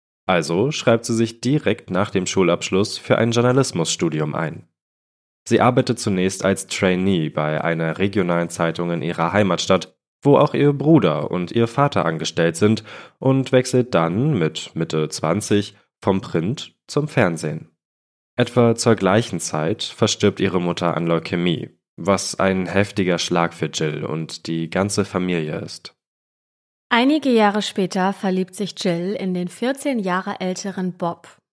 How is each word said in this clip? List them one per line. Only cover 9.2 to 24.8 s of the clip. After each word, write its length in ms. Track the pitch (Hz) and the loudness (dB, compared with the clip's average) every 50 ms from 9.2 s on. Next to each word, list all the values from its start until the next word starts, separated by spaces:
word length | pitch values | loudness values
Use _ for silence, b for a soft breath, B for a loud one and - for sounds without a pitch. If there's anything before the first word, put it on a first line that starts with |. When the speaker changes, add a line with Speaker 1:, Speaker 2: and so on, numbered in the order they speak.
| 82 85 | -2 0
Speaker 1:
Heimatstadt, 640 | 90 104 104 95 87 - - - 95 87 - - _ _ _ _ _ _ | 2 2 2 2 0 0 2 2 2 0 0 -4 _ _ _ _ _ _
wo 140 | - 143 143 | 4 4 6
auch 160 | 127 147 - | 6 6 4
ihr 200 | - 131 139 147 143 | 2 2 2 2 2
Bruder 560 | 135 139 156 165 143 98 82 73 76 - - | 2 4 6 6 6 6 4 0 0 -4 -4
und 200 | - 90 87 85 | -4 -4 -4 -2
ihr 160 | - 117 117 | 0 0 0
Vater 380 | 113 - - 139 143 - 101 82 | 0 2 0 0 0 0 0 0
angestellt 520 | 82 82 78 80 - - - 82 85 82 | 0 -2 -2 -6 -4 0 2 0 2 2
sind, 280 | - 104 104 110 107 B B B B B B B B | 2 2 2 2 2 B B B B B B B B
und 320 | - 131 131 135 127 - | 0 2 2 2 2 2
wechselt 440 | 135 127 127 - - 127 120 123 - | 2 2 2 4 2 2 2 4 2
dann 420 | 85 82 82 87 107 135 156 147 92 | 2 2 2 2 0 0 2 2 2
mit 340 | 82 78 - - - - - | 0 0 -2 -6 -12 -10 -6
Mitte 340 | 82 82 - - 78 78 73 | -6 -4 -2 -2 -2 -2 -2
zwanzig 680 | - - - 78 87 104 - - 107 104 101 - b b b b b _ | -4 -4 -2 0 0 0 0 2 2 2 2 -2 b b b b b _
vom 180 | - 101 95 95 | 0 0 0 0
Print 540 | - - - - 80 101 139 - - - _ _ _ - | -2 -2 -4 -2 -2 -2 -4 -6 -10 -18 _ _ _ -6
zum 200 | - 147 143 151 | -4 -4 -4 -2
Fernsehen. 640 | - 135 107 87 82 80 - 76 78 78 - _ _ _ _ _ _ _ _ _ _ _ _ _ - | 0 2 2 2 0 -4 -6 -6 -8 -8 -12 _ _ _ _ _ _ _ _ _ _ _ _ _ -2
Etwa 380 | - 123 - - 127 120 117 113 | -2 -2 0 2 4 4 4 4
zur 220 | - - 120 113 | 2 4 2 2
gleichen 440 | 101 95 92 98 113 117 - 95 85 | 4 4 2 4 2 2 0 -6 -8
Zeit 420 | - - - 78 78 87 110 - | -6 -6 -4 -4 -2 -2 -4 -4
verstirbt 580 | - - - - 117 104 - - - 101 95 - | -6 -10 -4 -2 -2 0 0 2 0 0 2 2
ihre 200 | 95 92 85 90 | -2 0 0 0
Mutter 340 | 87 87 85 - 87 85 82 | 0 -2 -2 0 -2 -2 0
an 120 | 80 85 | 0 0
Leukämie, 640 | 85 82 80 82 - 92 87 87 90 82 - - - _ _ _ _ - | 0 0 0 -2 -2 -4 -2 0 0 -2 -2 -6 -10 _ _ _ _ -12
was 420 | - 82 95 98 92 - - - - | -4 0 0 0 0 0 -6 -2 0
ein 280 | 95 95 95 95 90 | 0 2 2 0 -2
heftiger 520 | 87 98 98 104 - - 107 92 90 87 85 | -2 0 0 0 0 0 -2 0 0 0 0
Schlag 360 | - - 87 85 85 85 - | 0 0 0 0 0 0 -2
für 120 | - 80 | -4 -6
Jill 380 | 78 - - 82 76 73 76 76 | -6 -4 -4 -4 -4 -4 -6 -6
und 420 | - 73 80 80 - - - - | -6 -6 -6 -8 -8 -12 -12 -8
die 220 | - 82 82 82 80 | -6 -4 -4 -4 -2
ganze 380 | - 92 | 0 0